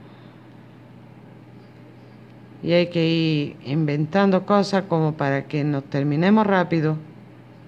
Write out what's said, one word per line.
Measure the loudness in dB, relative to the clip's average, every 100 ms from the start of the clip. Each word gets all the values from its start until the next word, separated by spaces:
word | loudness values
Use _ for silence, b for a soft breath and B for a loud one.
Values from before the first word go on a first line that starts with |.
| B B B B B -20 -20 -20 -20 -20 -20 -20 -20 -20 -20 -20 -20 -20 -20 -20 -20 -20 -20 -20 -20 -10
Y | 0
hay | 2 2
que | 0 0
ir | 2 0 0 -2 -8 -6
inventando | -2 -2 -2 -2 2 2 2 2
cosas | 0 2 -2 0
como | 0 0
para | -2 -2 -2 -2
que | -4
nos | -2 -2 -4
terminemos | -2 -2 2 4 4 4
rápido. | 2 2 0 0 -2 -8 -20 -20 -20 -20 -20